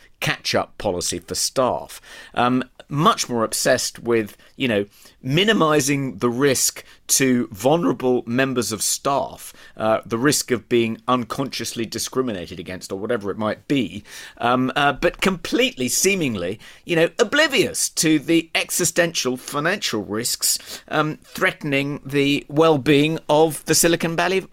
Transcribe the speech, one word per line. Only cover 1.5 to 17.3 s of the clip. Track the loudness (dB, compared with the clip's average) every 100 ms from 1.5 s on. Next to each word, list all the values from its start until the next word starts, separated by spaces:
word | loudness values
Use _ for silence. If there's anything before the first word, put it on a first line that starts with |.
| 0 0 0 -6 -16 -20 -20 -8
Um, | -2 0 0 -2 -10 -8
much | 0 2 2 -2
more | -2
obsessed | -2 0 0 0 -2 -6
with, | 0 0 0 -8 -20 -6
you | 0
know, | 0 -2 _ -20 _
minimizing | -4 0 2 2 2 2 2 -2 -4 -2
the | -2
risk | 2 2 2 0 -4 -14 -18 -2
to | 2 4 2 0
vulnerable | 0 2 4 2 0 2 0 0
members | 0 0 0 -4
of | -4
staff, | -4 -2 -2 -2 -2 -8 -18 -20 -20 -4
uh, | 0 0 -2
the | 0
risk | 2 2 0
of | -4 0
being | 2 2 -2 -2
unconsciously | -2 -2 -6 -6 -6 -6 -6
discriminated | -6 -6 -4 -2 -2 -4 -8 -12
against | -12 -12 -10
or | -8
whatever | -4 -4 -4
it | -4
might | -2 -4 -2
be, | -2 -2 -6 -14 -16 -18 -4
um, | 0 2 0 2
uh, | 0
but | 2 0 0
completely, | -2 -2 -2 0 0 0 -2
seemingly, | 0 2 2 0 -2 -4 -8 -12 -16 -2
you | 2
know, | 2 2
oblivious | 0